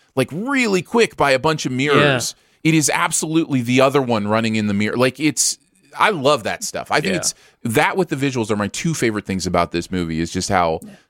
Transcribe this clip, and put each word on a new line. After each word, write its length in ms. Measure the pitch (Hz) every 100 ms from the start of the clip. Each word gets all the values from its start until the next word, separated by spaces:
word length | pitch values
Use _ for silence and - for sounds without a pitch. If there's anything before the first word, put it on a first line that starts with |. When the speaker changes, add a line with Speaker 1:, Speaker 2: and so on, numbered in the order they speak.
| _
Speaker 1:
like, 140 | - 131
really 500 | 156 240 277 233 185
quick 340 | - 233 214 -
by 140 | 147
a 80 | 131
bunch 260 | 156 156
of 80 | -
mirrors, 640 | 127 143 143 147 127 - -
Speaker 2:
Yeah. 340 | _ _ 160
Speaker 1:
it 40 |
is 160 | 160 147
absolutely 720 | 160 170 - 160 160 165 135
the 180 | 120 127
other 220 | 131 139
one 240 | 123 113 104
running 280 | 110 113 110
in 100 | 104
the 80 |
mirror. 220 | 101 107 117
Like, 220 | 127 127
it's, 360 | 151 - - - _ _ _ -
I 120 | 202
love 320 | 185 131 143
that 200 | 101 87
stuff. 280 | - 90 -
I 100 | 139
think 120 | 151
Speaker 2:
Yeah. 60 | -
Speaker 1:
it's, 140 | - - _ _
that 320 | 120 117 180 190
with 120 | 170
the 60 | 143
visuals 340 | 139 127 107
are 60 | 104
my 120 | 101
two 260 | - 165
favorite 300 | 151 120 107 -
things 200 | 95 90
about 260 | 87 85
this 180 | 85 -
movie, 300 | 92 82 80
is 100 | 85
just 160 | 95 -
how 320 | 95 85 80 - -